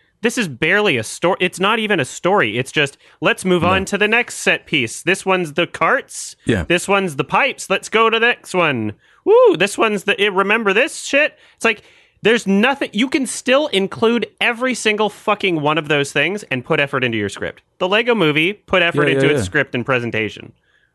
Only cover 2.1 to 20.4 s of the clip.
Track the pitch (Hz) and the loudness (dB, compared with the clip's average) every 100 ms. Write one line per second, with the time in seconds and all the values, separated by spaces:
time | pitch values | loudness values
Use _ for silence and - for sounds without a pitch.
2.1 | - 175 202 117 117 - 156 143 - _ | -2 0 2 2 -2 -2 0 -2 -4 _
3.1 | - 170 226 190 180 175 190 190 196 208 | -4 -2 0 0 2 2 0 -2 -2 0
4.1 | 233 240 - 190 160 - 151 113 - 160 | 0 -2 -4 -2 -2 -2 -2 -2 -4 -4
5.1 | 190 190 185 160 147 165 - 165 262 - | -2 0 -2 -2 -4 -4 0 0 0 -4
6.1 | - - - - 104 82 - - 196 185 | -14 -14 -8 -2 -2 0 -2 0 0 0
7.1 | 139 143 196 277 - - 196 - 220 226 | -4 -2 0 0 -4 -4 -4 0 2 2
8.1 | 220 233 - - 185 160 123 107 - _ | 2 0 -2 -4 -2 0 0 -4 -8 _
9.1 | _ - 466 480 156 196 - 226 208 202 | _ 4 6 6 4 0 0 0 0 -2
10.1 | 190 208 185 196 226 202 190 311 - - | 0 0 0 0 0 2 2 0 -4 -2
11.1 | 277 302 - _ - 226 - - _ _ | 0 0 -4 _ -4 -2 -2 -8 _ _
12.1 | _ 196 233 185 196 247 269 262 202 262 | _ 2 2 2 2 2 0 -4 -2 -2
13.1 | 311 247 - - 269 302 190 196 - 226 | -2 -4 -4 0 2 2 -2 -2 0 2
14.1 | 233 202 - 220 233 254 220 214 208 208 | 2 0 -2 -2 -2 -2 -2 -2 0 -2
15.1 | - - 202 196 160 147 156 151 147 143 | -2 -2 0 0 0 0 0 0 0 0
16.1 | 143 156 208 - 127 127 151 139 135 123 | 0 0 -2 -6 -6 -2 0 0 0 -2
17.1 | 110 101 - 87 - _ - 185 214 240 | -2 -4 -6 -10 -10 _ -6 0 2 2
18.1 | 233 156 147 170 208 - 185 170 - 139 | 2 2 2 0 -4 -2 0 2 2 0
19.1 | 139 139 143 92 151 131 123 113 123 117 | 2 2 2 0 -2 -2 -4 -2 -2 -2
20.1 | 110 104 - | -4 -4 -8